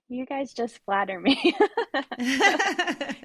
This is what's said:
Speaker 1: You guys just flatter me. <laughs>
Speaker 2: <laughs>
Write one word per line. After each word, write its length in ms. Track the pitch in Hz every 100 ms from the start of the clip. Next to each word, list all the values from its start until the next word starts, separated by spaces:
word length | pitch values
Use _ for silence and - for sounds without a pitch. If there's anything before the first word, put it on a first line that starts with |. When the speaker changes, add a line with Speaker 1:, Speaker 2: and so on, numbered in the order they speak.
| _
Speaker 1:
You 180 | 247 262
guys 260 | 277 269
just 260 | - 233 -
flatter 340 | - 196 190 185
me. 380 | 214 269 359 -
<laughs> 80 | - - 427 277 277 -
Speaker 2:
<laughs> 1000 | 247 269 392 302 392 359 359 - 277 -